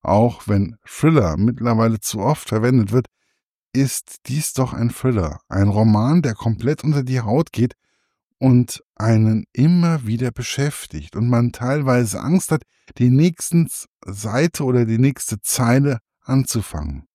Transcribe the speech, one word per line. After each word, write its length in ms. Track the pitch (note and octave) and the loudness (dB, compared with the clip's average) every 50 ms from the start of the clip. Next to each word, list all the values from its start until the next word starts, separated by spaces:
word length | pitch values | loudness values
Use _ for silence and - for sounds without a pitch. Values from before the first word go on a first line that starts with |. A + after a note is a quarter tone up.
auch 460 | - - F2+ G#2 A#2 A#2+ A2 - - | -2 0 2 2 2 2 -2 -6 -4
wenn 280 | - G#2 G2 G2 - A#2 _ _ | -2 0 0 0 -2 -6 _ _
Thriller 520 | - - - - D#3+ D#3+ D3 G#2 E2 D#2 | -20 -6 0 2 4 4 4 2 2 0
mittlerweile 600 | E2+ G2+ A#2 A2+ - A2+ A#2+ A#2 A2 A2+ A2+ A2+ G#2+ | 0 0 0 0 -2 -2 0 2 2 2 0 0 -2
zu 200 | - - - G#2+ | -6 -8 -8 -4
oft 300 | G2 C3 D3+ - - - | -2 -2 -2 -2 -4 -4
verwendet 420 | - A2 A2 B2 B2+ B2+ G#2+ G2 | -2 0 2 2 4 2 2 2
wird, 160 | G2+ F#2+ F#2 - _ _ _ _ _ _ _ _ _ _ _ _ | 0 -2 -2 -2 _ _ _ _ _ _ _ _ _ _ _ _
ist 460 | - C3 C#3 C3 - - - - - - _ | -2 0 0 0 -2 -8 -12 -14 -20 -20 _
dies 280 | - B2+ D#3 D#3 - - | -6 -6 -4 -4 -4 -2
doch 200 | - - - - | -2 -4 -2 -2
ein 160 | - A#2 A#2+ | -2 -2 -4
Thriller, 500 | A#2+ - - C3 A#2+ G#2 E2+ D#2 D2+ - _ | -2 -2 -2 0 0 0 -2 -4 -6 -12 _
ein 220 | _ - F#2+ G2 G2+ | _ 0 2 2 2
Roman, 520 | G2 G#2 A2 A2+ G#2+ G#2+ A2+ C3 D#3+ F3 | 4 4 4 4 4 4 2 2 2 2
der 140 | D3 C3 G#2+ | 2 0 -4
komplett 480 | - - A#2 G#2+ E2 G2 B2+ D#3 - - | -4 -4 -4 -4 -2 -2 -4 -4 -2 -2
unter 200 | D3 D3 C#3+ C3 | -2 0 0 -2
die 180 | B2+ B2+ B2+ | -2 -4 -4
Haut 300 | A2+ G2+ A2+ D3 E3 - | -2 0 0 0 -2 -2
geht 220 | - - A#2+ A#2+ - _ _ _ _ _ _ _ _ _ _ _ _ _ | -2 -2 -2 -2 -2 _ _ _ _ _ _ _ _ _ _ _ _ _
und 440 | C3 C3 B2+ B2 A#2+ - - - _ _ _ | 2 4 4 4 4 0 -4 -16 _ _ _
einen 500 | _ A2+ A#2 A2+ A2 A2 A2 A2 A2 - _ _ | _ 0 2 4 4 4 4 2 0 -2 _ _
immer 520 | - C3 D#3+ F3 F3 E3+ E3+ E3 D3+ A#2+ | 2 2 4 4 4 2 2 0 -2 -2
wieder 260 | G#2+ A2+ A#2 B2+ B2 | -4 -4 -2 -4 -6
beschäftigt 840 | - - A#2+ - - - C#3 D3 - - - - - D2+ D2+ - - | -6 -8 -10 -8 -4 -4 -4 -4 -4 -8 -16 -14 -14 -14 -14 -12 -6
und 140 | - A#2+ A#2+ | -4 0 0
man 240 | B2 A#2 A#2+ A#2+ - | 2 2 2 0 -2
teilweise 680 | - A#2+ B2+ C#3 D3+ C#3+ C3+ B2 B2 B2 G#2 - - | -4 -4 -2 -2 -2 0 0 0 0 0 -2 -4 -6
Angst 320 | - C3+ F3 F#3+ - - | -2 0 0 0 0 0
hat, 120 | D#3+ D3+ _ _ _ _ _ - - | -2 -4 _ _ _ _ _ -20 -4
die 120 | - A#2+ B2 | 0 2 4
nächsten 580 | B2+ C3+ D#3+ F3+ D#3+ - - - - E3+ E3 | 4 4 4 2 2 -2 -8 0 2 2 2
S-, 200 | - - - - _ _ _ - | 0 -4 -14 -16 _ _ _ -16
Seite 600 | G2 G2 G2+ G2+ G#2+ G#2+ B2+ D#3+ E3+ - - D3 | -14 -12 -10 -8 -4 -2 0 0 -2 -2 -2 -2
oder 200 | B2+ B2 B2 A#2+ | 0 2 2 2
die 120 | A2 A2+ | 2 2
nächste 420 | A2+ B2+ C#3 C#3+ - - - A2+ G#2 | 2 2 2 2 -2 -8 -8 -8 -8
Zeile 600 | - - - - B2 A#2 A#2+ C3+ C#3 C#3+ C3 A2 _ _ _ _ | -6 -6 -2 0 2 2 2 2 2 0 -2 -4 _ _ _ _
anzufangen. 840 | _ - B2+ C3+ C3 - - A#2 G2+ - - D#2+ D2+ D2 C#2 C#2 - _ | _ -2 0 0 0 0 -4 -6 -6 -6 -10 -10 -8 -8 -10 -12 -16 _